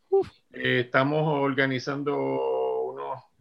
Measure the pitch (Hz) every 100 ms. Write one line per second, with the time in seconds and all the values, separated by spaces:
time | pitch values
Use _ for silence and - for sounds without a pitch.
0 | _ 392 - - _ - 127 127 123 131
1 | 135 151 156 143 139 135 135 127 127 139
2 | 143 143 135 135 131 131 127 127 127 135
3 | 139 131 - _